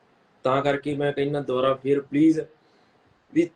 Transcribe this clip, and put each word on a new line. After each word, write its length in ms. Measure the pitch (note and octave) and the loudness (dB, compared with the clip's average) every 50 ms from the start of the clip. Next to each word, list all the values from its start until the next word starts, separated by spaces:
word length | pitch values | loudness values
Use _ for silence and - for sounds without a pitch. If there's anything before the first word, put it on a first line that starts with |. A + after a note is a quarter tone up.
| _ _ _ _ _ _ _ _ - | _ _ _ _ _ _ _ _ -2
ਤਾਂ 180 | C3 C3 C#3 | 0 0 2
ਕਰਕੇ 340 | C3+ C#3+ C#3 C#3 - D3+ C#3+ | 0 0 -2 -2 -4 -6 -4
ਮੈਂ 160 | C#3 C#3+ C#3+ | -2 -2 -4
ਕਹਿੰਦਾ 280 | C#3 C#3 C#3 C#3+ D3 D3 | -2 -2 -4 -4 -4 -6
ਦੁਬਾਰਾ 340 | C#3 C3 B2+ B2+ C3 C3+ C3 | -4 -4 -2 0 0 0 -2
ਫਿਰ 260 | - - C3+ C#3 C#3+ | -2 0 -2 -2 -2
ਪਲੀਜ਼ 400 | C#3 - C3+ C#3+ D#3+ D#3+ D#3 D#3 D3 - - _ _ _ _ _ _ _ _ _ _ _ _ _ _ _ - | -2 -4 0 4 4 4 4 2 -4 -10 -16 _ _ _ _ _ _ _ _ _ _ _ _ _ _ _ 0
ਵੀ 160 | D#3 F3 F3 _ | 0 0 -2 _